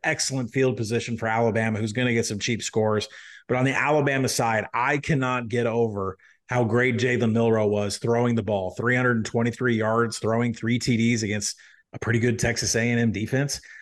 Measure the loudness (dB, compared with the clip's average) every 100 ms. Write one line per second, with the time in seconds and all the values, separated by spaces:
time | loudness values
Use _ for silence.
0 | -4 -2 -2 -4 -2 2 2 2 -2 -2
1 | -4 -4 -2 2 2 2 0 0 -2 0
2 | 0 2 0 -2 -2 -4 -2 0 2 0
3 | -2 -10 -20 -20 -4 0 2 0 2 2
4 | 2 0 0 0 0 0 -2 0 0 0
5 | 0 0 0 -2 -2 -2 0 0 0 0
6 | -6 -8 -16 _ -4 0 2 2 2 2
7 | 0 2 2 2 4 4 2 0 -2 -2
8 | 0 2 2 0 0 -2 -2 -4 0 2
9 | 2 0 0 0 0 0 0 0 2 2
10 | 0 -2 0 0 0 -2 -2 -2 0 2
11 | 2 2 0 -2 -4 -8 -16 -20 _ -8
12 | -2 0 2 2 0 -2 -2 0 2 2
13 | 2 0 -2 -2 -2 -6 -12 -20